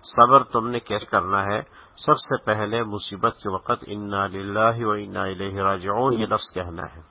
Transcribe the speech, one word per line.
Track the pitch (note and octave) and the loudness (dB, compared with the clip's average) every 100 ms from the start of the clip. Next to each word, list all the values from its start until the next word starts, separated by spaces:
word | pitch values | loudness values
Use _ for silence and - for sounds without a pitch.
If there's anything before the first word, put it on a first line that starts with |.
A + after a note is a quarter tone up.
صبر | - - A#2+ C3+ | -2 4 8 8
تم | B2 A#2 A#2 | 6 -2 -2
نے | A#2+ | -6
کیسے | - G#2 - | -4 -6 0
کرنا | G2+ F2+ G2 | 0 2 0
ہے؟ | G2 G#2+ - - - - - | 0 -2 -4 -20 -20 -6 2
سب | D3+ | 2
سے | - C3 | 2 -4
پہلے | - G#2+ G#2 A2+ | 0 -2 0 -2
مصیبت | A2 G2+ - F#2+ A2+ - | -2 -6 -8 -2 -2 -2
کے | G#2 | -6
وقت | F#2+ - A#2+ - | -4 -2 -4 -4
"انا | G#2 G2+ G2 G2 | -10 -4 -2 -2
للہ | F#2+ G2 G2+ A2 A#2 | -4 -4 2 2 2
و | A2+ | 0
انا | G#2 G2+ G2 | -2 -4 -6
الیہ | F#2+ F#2 G2 G2 | -4 -4 -6 0
راجعون" | G2 G2 F#2+ G#2 C3 | 0 0 -2 0 2
یہ | A#2 A2 | 2 0
لفظ | G#2+ - | -2 -2
کہنا | F#2 F2+ E2+ | -8 -8 -8
ہے۔ | E2+ D#2+ - | -10 -12 -20